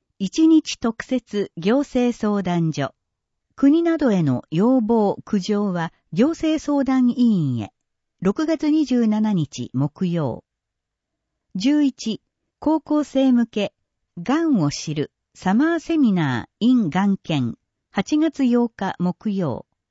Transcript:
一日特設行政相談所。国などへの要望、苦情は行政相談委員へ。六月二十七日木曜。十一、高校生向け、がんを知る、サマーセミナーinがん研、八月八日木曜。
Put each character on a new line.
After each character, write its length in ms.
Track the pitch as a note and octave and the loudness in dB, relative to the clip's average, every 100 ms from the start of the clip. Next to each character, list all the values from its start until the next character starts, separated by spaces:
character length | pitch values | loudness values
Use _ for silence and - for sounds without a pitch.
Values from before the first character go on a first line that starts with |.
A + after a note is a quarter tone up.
| _ - | _ -8
一 280 | F#3+ - D#4+ | -6 2 4
日 300 | D#4+ - - | 4 2 -4
特 260 | A#3 A3 | -4 -6
設 480 | - B3+ - G3+ F#3+ - | -4 -6 -4 -6 -6 -4
行 220 | F3 C4 | 0 0
政 360 | C#4+ B3+ B3 A#3 | 0 0 -2 -2
相 280 | G#3+ G3+ | -2 -2
談 280 | F#3 F3 E3 | -2 0 -2
所。 220 | D3 C#3 - _ _ _ _ _ - | -2 -6 -8 _ _ _ _ _ 0
国 260 | C#4 D#4+ | 4 4
な 160 | E4+ E4 | 2 2
ど 140 | C#4+ | 2
へ 100 | G3 | 2
の 220 | D3+ B2 - | 2 -2 -2
要 280 | D#3+ A3+ C4 | 0 2 2
望、 380 | G#3+ A#3 G3+ - - | 2 2 0 -2 -4
苦 140 | G#3 | -4
情 340 | F#3 G#3 G#3 | -2 -2 -2
は 180 | F3 E3 _ _ | -4 -6 _ _
行 160 | D#3 C#4 | 0 0
政 340 | E4 D#4+ D#4 | 0 -2 -2
相 200 | - C#4+ | -2 -2
談 260 | C4 C4 B3 | 0 2 0
委 60 | B3 | 2
員 420 | A#3+ G3+ C#3+ A#2+ | 2 2 0 -2
へ。 140 | G#2+ _ _ _ _ - | -6 _ _ _ _ -6
六 240 | F#3 G3+ D4+ | -4 -2 -2
月 240 | C#4 D#4 | -2 0
二 160 | D#4 C#4 | 0 0
十 220 | B3 A3+ | 0 0
七 260 | G#3+ G#3+ | 0 0
日 380 | G3 D3 - A#2+ | -2 -4 -6 -8
木 320 | B2+ C#3+ - F#3 | -4 -4 -4 -4
曜。 380 | E3+ C#3 - - _ _ _ _ _ _ _ _ _ _ F#3 | -2 -4 -6 -14 _ _ _ _ _ _ _ _ _ _ -4
十 260 | A#3+ D4+ | 0 2
一、 400 | C#4+ - A3 G#3+ _ _ _ _ | 0 -2 -8 -8 _ _ _ _
高 200 | - D#4 | -2 -2
校 240 | - D4+ | 0 -2
生 280 | C#4+ C4+ C4+ | -2 0 2
向 160 | A#3+ A#3 | 2 0
け、 260 | G#3 G3+ _ _ _ _ - | -4 -6 _ _ _ _ -10
が 240 | E3+ D4 | -2 0
ん 160 | E4 A#3 | 2 2
を 80 | D3 | 0
知 240 | - - | -2 -8
る、 180 | D3+ C#3 _ _ | -6 -6 _ _
サ 220 | - F#3+ G#3 | -8 -2 2
マ 220 | D#4+ E4+ | 2 0
ー 20 | |
セ 180 | - E4 | -2 0
ミ 160 | B3 | 2
ナ 340 | F#3 D3 A#2+ - - | 2 0 -2 -6 -4
ー 60 | A#3 | 0
in 220 | B3+ F#3 | 2 2
が 160 | F3+ G3+ | 0 0
ん 100 | F#3+ | -2
研、 400 | - D3+ A#2+ - _ _ _ | -2 -2 -2 -6 _ _ _
八 300 | - - D4+ | -6 -2 0
月 260 | D#4+ - B3+ | 0 0 0
八 240 | A#3+ A#3+ | 2 0
日 260 | - F#3+ - | -4 -8 -4
木 320 | F3+ - A3 | -4 -4 -6
曜。 340 | G3 D#3+ A2 - _ _ | -4 -4 -6 -10 _ _